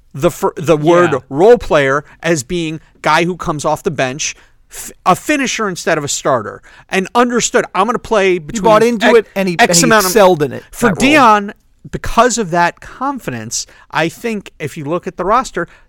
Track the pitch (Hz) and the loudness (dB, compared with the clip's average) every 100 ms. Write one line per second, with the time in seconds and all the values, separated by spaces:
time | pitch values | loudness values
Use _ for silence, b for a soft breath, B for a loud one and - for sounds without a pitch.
0 | _ 139 160 - 190 - 156 151 151 175 | _ -4 -2 -2 -4 -2 0 2 4 4
1 | 175 131 - 135 208 240 - 160 139 143 | 4 0 -4 2 4 4 4 2 2 0
2 | b b 165 165 117 175 160 160 b _ | b b -2 -2 -2 -6 -6 -8 b _
3 | 156 160 170 180 - 156 156 151 196 147 | 0 2 0 -4 -6 -4 -4 -4 -4 -4
4 | 131 131 - b b b _ - - - | -4 -4 -8 b b b _ -18 -18 -4
5 | - 180 - 294 247 - 208 175 202 156 | -2 0 0 -2 -2 -4 -6 -4 -2 -2
6 | 143 - 160 127 104 98 B B - 190 | -2 -4 -2 -2 -4 -12 B B -6 -4
7 | 185 240 247 240 - 240 - 180 214 220 | -2 0 0 0 0 -2 -2 -2 -2 -4
8 | - 220 190 180 151 226 220 214 233 233 | -2 0 2 0 -4 -2 2 4 2 0
9 | 214 233 202 196 190 170 240 170 196 220 | 2 2 2 -4 -2 0 2 2 4 2
10 | 196 226 185 165 143 117 - - 233 170 | 4 4 4 4 -2 -6 -14 -2 -2 2
11 | 262 302 240 208 202 - _ _ - - | 2 4 6 4 0 -12 _ _ -14 -10
12 | - - 247 233 185 170 175 - - - | -2 2 2 0 -2 0 0 -2 -16 -8
13 | 269 277 - 120 110 - b b b 151 | -8 -6 -10 -10 -8 -10 b b b -4
14 | 165 - 233 214 - - 151 170 139 170 | -4 -4 -8 -8 -10 -12 -12 -8 -6 -6
15 | 185 - 180 233 254 185 170 b | -6 -6 -2 -2 -2 -6 -8 b